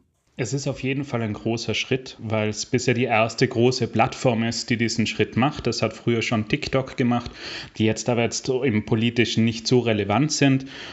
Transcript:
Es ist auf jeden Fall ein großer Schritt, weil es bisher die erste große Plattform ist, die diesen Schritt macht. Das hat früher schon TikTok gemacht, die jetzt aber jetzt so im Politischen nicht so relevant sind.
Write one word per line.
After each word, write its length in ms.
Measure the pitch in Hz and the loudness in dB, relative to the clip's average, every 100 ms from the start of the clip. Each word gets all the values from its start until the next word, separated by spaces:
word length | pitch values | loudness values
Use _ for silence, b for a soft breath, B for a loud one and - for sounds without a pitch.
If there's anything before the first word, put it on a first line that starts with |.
| _ _ _ - | _ _ _ -8
Es 140 | 117 | -4
ist 160 | 135 143 | -4 -4
auf 140 | 131 | -4
jeden 220 | 131 139 | -4 -4
Fall 180 | 139 120 | -4 -4
ein 100 | 110 | -4
großer 400 | 107 117 113 - | -4 -4 -4 -2
Schritt, 460 | 107 - 139 - - | -4 -2 -2 -4 -12
weil 320 | 110 110 107 | -4 -2 -2
es 160 | 107 - | -4 -2
bisher 260 | 123 123 | 0 2
die 120 | 117 | 2
erste 440 | 117 110 113 - 131 | 2 2 2 2 0
große 400 | 113 123 127 110 | 4 4 2 0
Plattform 540 | 110 131 - 131 110 | 2 2 2 2 2
ist, 260 | 113 113 - | 0 -2 -2
die 80 | 113 | 0
diesen 300 | 113 113 107 | 0 0 0
Schritt 280 | - 107 | 0 0
macht. 320 | 110 139 151 123 | 2 0 0 -4
Das 140 | 110 | 0
hat 140 | 110 | -2
früher 260 | - - 113 | -2 0 0
schon 260 | - 113 107 | 2 0 0
TikTok 520 | - - 135 127 - | -2 0 -2 -2 -2
gemacht, 320 | 120 120 - - B B B - | 0 0 -4 -12 B B B 0
die 80 | 110 | 2
jetzt 240 | 110 - | 2 0
aber 100 | 117 | 0
jetzt 240 | 117 - | 0 -2
so 180 | - 127 | -2 0
im 220 | 131 107 | 0 0
Politischen 640 | - 113 117 117 110 - 113 | 0 0 2 2 2 2 0
nicht 200 | 113 - | 0 2
so 140 | 127 | 2
relevant 520 | 117 104 98 107 151 | 4 0 2 2 2
sind. 340 | - 139 131 135 B B | 2 4 2 -2 B B